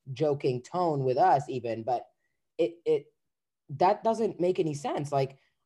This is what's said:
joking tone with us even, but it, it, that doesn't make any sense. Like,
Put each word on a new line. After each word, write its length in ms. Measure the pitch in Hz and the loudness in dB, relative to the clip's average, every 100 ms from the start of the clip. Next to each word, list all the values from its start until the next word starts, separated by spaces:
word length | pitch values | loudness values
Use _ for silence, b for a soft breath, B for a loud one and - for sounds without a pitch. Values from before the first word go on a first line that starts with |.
| 135 | -14
joking 480 | 131 151 143 143 123 | -2 0 0 0 -2
tone 400 | - 180 170 143 | -4 -2 0 0
with 120 | 131 127 | 0 4
us 320 | 185 143 - | 4 4 2
even, 340 | 131 117 113 | -6 -4 -4
but 240 | 113 120 - _ _ _ _ - | -2 -4 -6 _ _ _ _ -2
it, 160 | 165 170 | -2 -2
it, 220 | 156 147 - _ _ _ _ _ - 135 | -2 -2 -2 _ _ _ _ _ -16 2
that 260 | 180 208 | 2 2
doesn't 340 | 226 220 208 151 | 0 0 -2 0
make 200 | 175 185 | 0 0
any 160 | 160 | -2
sense. 360 | 143 240 339 143 | -4 -4 -4 -2
Like, 280 | 139 135 - _ _ | -2 -2 -6 _ _